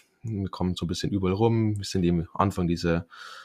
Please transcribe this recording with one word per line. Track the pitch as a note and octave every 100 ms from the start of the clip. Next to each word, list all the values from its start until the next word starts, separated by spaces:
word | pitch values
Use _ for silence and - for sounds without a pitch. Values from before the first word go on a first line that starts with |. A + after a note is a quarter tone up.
| _ _
Wir | A2+ G#2 F#2+
kommen | - F2+ F2+
so |
ein | E2+
bisschen | F2+ F#2+
überall | G2 F#2
rum. | G2 A#2 A2+ A2 G#2
Wir |
sind | G2 F#2+
eben | F2 E2+ D#2+
Anfang | - G2 F#2+ F2
dieser, | E2+ E2+ E2+ - - - -